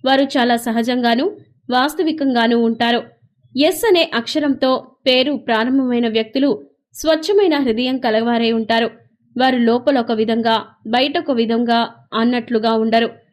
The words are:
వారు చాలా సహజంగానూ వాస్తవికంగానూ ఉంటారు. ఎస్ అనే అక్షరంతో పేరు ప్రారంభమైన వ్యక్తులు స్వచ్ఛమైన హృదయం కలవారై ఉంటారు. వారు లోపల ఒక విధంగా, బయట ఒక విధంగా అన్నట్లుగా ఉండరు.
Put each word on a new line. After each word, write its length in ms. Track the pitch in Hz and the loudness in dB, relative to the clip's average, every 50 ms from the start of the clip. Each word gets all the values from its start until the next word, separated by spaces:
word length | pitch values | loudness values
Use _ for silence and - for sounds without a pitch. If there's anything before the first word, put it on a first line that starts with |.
| - | 0
వారు 180 | 262 262 269 277 | 2 2 2 2
చాలా 320 | 277 - 277 240 240 240 | 0 0 0 0 0 0
సహజంగానూ 680 | 226 233 247 220 233 226 247 247 254 240 233 233 240 285 403 - - - _ _ _ _ - | -2 -2 -2 -2 -2 -2 -2 -2 0 0 0 0 0 -2 -4 -6 -8 -20 _ _ _ _ -2
వాస్తవికంగానూ 880 | 247 254 262 302 302 - 359 320 311 311 285 269 254 240 226 233 233 233 233 226 | 0 0 0 0 -2 -2 -2 -2 -2 -2 -2 0 0 2 2 2 2 2 2 0
ఉంటారు. 340 | 226 226 233 233 240 240 240 - _ _ _ _ _ _ _ _ _ | 0 0 0 0 0 -2 -4 -8 _ _ _ _ _ _ _ _ _
ఎస్ 280 | 247 285 330 381 - - | 0 0 0 0 0 2
అనే 260 | 453 370 339 330 - - | 2 4 4 2 0 -2
అక్షరంతో 580 | 233 233 - - 311 294 294 269 - 262 262 254 226 - - _ _ _ | -6 -6 -2 -4 -2 0 -2 -2 0 0 0 0 -2 -4 -12 _ _ _
పేరు 260 | 262 254 254 262 285 285 | 2 2 2 2 0 -2
ప్రారంభమైన 760 | 247 - - 226 220 226 254 262 269 262 247 240 240 240 | -4 -2 -2 0 0 0 2 0 0 0 0 0 0 0
వ్యక్తులు 680 | 233 214 226 220 220 - 269 269 285 214 - - - _ _ _ _ _ | 0 0 -2 -2 -2 -2 0 0 0 0 -2 -6 -18 _ _ _ _ _
స్వచ్ఛమైన 600 | - - 311 320 311 320 - 415 403 403 359 302 | -4 0 0 0 0 0 2 2 4 4 4 2
హృదయం 420 | 285 277 247 220 226 254 254 262 | 0 0 -2 -2 -2 -2 -2 -2
కలవారై 540 | 254 247 240 220 220 226 240 240 233 233 226 | -2 -2 0 0 0 0 0 0 0 0 0
ఉంటారు. 380 | 226 226 226 208 226 226 233 220 - - _ _ _ _ _ _ _ 240 | 0 -2 -2 0 0 0 0 -2 -6 -10 _ _ _ _ _ _ _ 0
వారు 180 | 254 262 254 | 0 2 2
లోపల 420 | 247 240 226 233 247 240 294 285 247 | 2 2 2 2 2 0 0 0 0
ఒక 120 | 233 233 | 0 -2
విధంగా, 440 | 233 214 220 214 226 226 220 226 226 220 - - _ _ _ | -2 -2 0 0 0 0 0 0 0 0 -2 -8 _ _ _
బయట 300 | 220 226 247 262 294 277 | -4 0 0 0 0 -2
ఒక 140 | 349 - - | -4 -2 -2
విధంగా 580 | 269 233 233 220 226 226 240 233 233 233 233 - - - - _ - | -2 -2 0 0 0 -2 0 0 0 0 0 -2 -8 -18 -20 _ -4
అన్నట్లుగా 600 | 220 226 240 254 247 233 - 240 220 214 226 226 | 0 0 0 0 -2 -4 -2 -4 -2 0 0 0
ఉండరు. 340 | 220 220 226 220 233 233 226 - - _ _ | 0 0 2 2 2 0 0 -4 -12 _ _